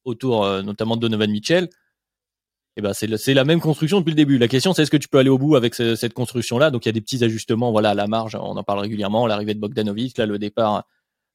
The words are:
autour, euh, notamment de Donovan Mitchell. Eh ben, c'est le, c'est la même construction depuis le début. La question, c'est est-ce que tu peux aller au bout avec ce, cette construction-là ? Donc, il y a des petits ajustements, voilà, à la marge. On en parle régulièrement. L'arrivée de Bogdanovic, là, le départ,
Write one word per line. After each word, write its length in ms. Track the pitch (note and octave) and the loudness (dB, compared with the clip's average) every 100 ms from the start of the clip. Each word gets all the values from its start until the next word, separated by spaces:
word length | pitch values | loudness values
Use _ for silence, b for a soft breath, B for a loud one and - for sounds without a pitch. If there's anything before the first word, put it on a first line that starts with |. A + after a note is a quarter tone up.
autour, 420 | C3 A2+ C3 A2+ G2 | -10 -6 -2 0 0
euh, 180 | G2 | -2
notamment 320 | G2+ G2+ A2 A#2 | -4 -6 -4 -2
de 60 | |
Donovan 280 | A#2 G#2+ G#2+ | -2 0 0
Mitchell. 400 | G#2 - E3+ F3 _ _ _ _ _ _ _ _ _ _ - | 0 0 0 0 _ _ _ _ _ _ _ _ _ _ -6
Eh 20 | |
ben, 120 | G#2 | -4
c'est 140 | G2 G#2+ | -4 -4
le, 100 | A2 | -2
c'est 160 | - | 2
la 100 | C3+ | 4
même 160 | C3 E3+ | 4 2
construction 400 | D#3 D3 D#3 G3 | 0 0 0 0
depuis 120 | D#3+ | 2
le 40 | D3+ | 2
début. 220 | C#3+ C#3 | 4 4
La 100 | A#2+ | 4
question, 260 | B2+ F#3+ | 2 2
c'est 100 | E3+ | 2
est-ce 80 | D3+ | 2
que 60 | D3+ | 0
tu 100 | - | 2
peux 100 | C#3+ | 4
aller 120 | C3 | 6
au 80 | C3+ | 4
bout 160 | C#3+ D3 | 4 4
avec 180 | A#2 | 2
ce, 220 | - A#2 A2+ | 0 0 0
cette 180 | A#2 | -2
construction-là ? 560 | - B2 B2 G#2+ A#2+ D#3 | -4 -6 -4 -4 2 2
Donc, 160 | A#2+ A2+ | 2 -2
il 40 | |
y 20 | |
a 20 | |
des 80 | A2+ | -2
petits 220 | G#2 C3 | -4 0
ajustements, 480 | A#2 A2 - A2+ A#2+ | 0 0 -2 -2 -2
voilà, 180 | G#2+ G#2+ | 0 0
à 20 | G2+ | 0
la 100 | G#2 | -2
marge. 280 | A2 A2+ G#2+ | -4 -4 -8
On 200 | G2 G2 | -8 -8
en 80 | |
parle 160 | G2+ G2+ | -6 -4
régulièrement. 460 | G2+ G#2+ G2 A2 A#2+ | -4 -6 -2 0 0
L'arrivée 300 | G#2 G#2 G#2+ | 0 -4 -6
de 40 | |
Bogdanovic, 580 | G#2 A2 G#2+ G2+ B2+ B2 | -6 -4 -4 -4 -6 -4
là, 80 | A2 | -2
le 100 | G#2 | -4
départ, 460 | G#2 - A2 G2+ - _ _ _ _ | -4 -2 0 -2 -6 _ _ _ _